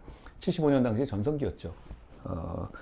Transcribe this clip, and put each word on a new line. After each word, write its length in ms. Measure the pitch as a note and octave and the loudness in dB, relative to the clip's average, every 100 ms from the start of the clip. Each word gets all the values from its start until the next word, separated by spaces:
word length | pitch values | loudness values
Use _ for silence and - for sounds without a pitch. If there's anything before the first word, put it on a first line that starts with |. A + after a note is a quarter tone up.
| - - - - | -10 -16 -18 -6
칠십오 300 | - F3 D3+ | -2 4 6
년 140 | C#3 | 6
당시에 220 | B2 A2 C#3 | 6 2 0
전성기였죠. 680 | G2+ G#2 D3+ A2+ - E2+ - - - - - - | 0 0 0 0 -4 -8 -10 -14 -16 -16 -12 -6
어, 420 | F#2 F2 F2 F#2 - | -4 -4 -6 -6 -10